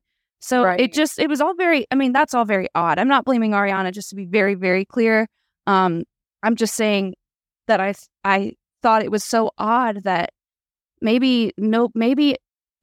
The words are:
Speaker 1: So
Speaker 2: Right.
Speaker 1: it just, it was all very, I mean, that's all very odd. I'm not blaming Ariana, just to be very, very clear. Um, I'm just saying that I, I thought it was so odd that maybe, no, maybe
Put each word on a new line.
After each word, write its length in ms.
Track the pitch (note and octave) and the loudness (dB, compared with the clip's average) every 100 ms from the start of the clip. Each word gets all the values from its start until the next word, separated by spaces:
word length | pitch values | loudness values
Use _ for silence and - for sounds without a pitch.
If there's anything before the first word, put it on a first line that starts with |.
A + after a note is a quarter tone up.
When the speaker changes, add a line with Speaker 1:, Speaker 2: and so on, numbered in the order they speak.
| _ _ _ _ | _ _ _ _
Speaker 1:
So 220 | - B3+ | -2 2
Speaker 2:
Right. 160 | F#3+ F3+ | 2 2
Speaker 1:
it 120 | B3 | 0
just, 260 | C#4+ D4+ - | 0 -2 0
it 100 | D#4 | -2
was 120 | C#4+ | 0
all 140 | D#4 | -2
very, 320 | F4+ F4+ D#4 - | 0 0 0 0
I 40 | C4+ | -2
mean, 160 | C4 | 0
that's 220 | B3+ D4+ | 0 0
all 100 | B3 | 0
very 240 | A3 G3 F3+ | 0 -2 -2
odd. 240 | - E3+ D#3+ | -2 0 0
I'm 100 | A#3+ | 2
not 160 | C#4 | 2
blaming 280 | - B3+ A3 | 2 0 2
Ariana, 400 | G3+ G3+ F#3+ F#3 | 0 0 -2 -4
just 180 | G3 - | -6 -12
to 60 | G3 | -12
be 80 | F3+ | -4
very, 280 | G#3 G3 | 0 0
very 300 | G3 F#3 F#3 | 0 0 0
clear. 420 | G3 - A3+ A3 A3 _ _ _ - | -2 0 2 2 0 _ _ _ 0
Um, 380 | F#3+ F#3 E3+ - _ _ _ | 2 2 -2 -8 _ _ _
I'm 140 | G#3+ A#3 | -2 0
just 180 | A3+ | -2
saying 400 | - G#3+ G3+ F#3+ - _ _ _ _ - | -2 0 0 -2 -8 _ _ _ _ 0
that 140 | G#3+ | 0
I, 140 | F#3+ G3 - _ | 0 -6 -12 _
I 300 | G3 G3 G3+ - _ _ | -2 0 -2 -10 _ _
thought 200 | A#3+ A3 | 0 2
it 80 | G#3 | 0
was 140 | G#3+ | -4
so 260 | - A3+ A3 - | -2 -2 -2 -2
odd 460 | G#3+ A#3 A#3+ G3+ | -2 0 -2 -4
that 260 | G3 F3 E3+ - _ _ _ _ _ - | -4 -2 -4 -10 _ _ _ _ _ -6
maybe, 500 | A3 A#3+ C4 B3 A3 - | 0 2 2 2 0 -2
no, 320 | G#3+ A3+ A#3+ | 0 0 0
maybe 420 | A3+ A3+ C4+ C#4+ - _ _ _ _ | 0 0 2 2 0 _ _ _ _